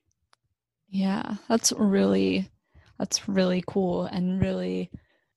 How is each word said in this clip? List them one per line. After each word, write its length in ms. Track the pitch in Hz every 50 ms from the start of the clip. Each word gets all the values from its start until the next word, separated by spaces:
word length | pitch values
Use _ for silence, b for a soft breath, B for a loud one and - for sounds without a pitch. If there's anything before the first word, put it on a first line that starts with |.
| _ _ _ _ _ _ _ _ _ _ _ _ _ _ _ _ _ _
Yeah, 480 | 190 190 190 190 196 - - - 214 202 - -
that's 240 | 226 233 - -
really, 800 | - - 214 196 196 196 196 196 196 196 190 190 185 190 190 - _ _ _ _ _ - - _ _ -
that's 300 | 190 - - - - 208
really 360 | 196 190 185 185 180 180 -
cool 380 | - - 202 185 175 175 180 180
and 360 | - - 180 180 185 185 190
really 500 | 190 190 185 185 185 185 185 180 180 - - B B B B B B B B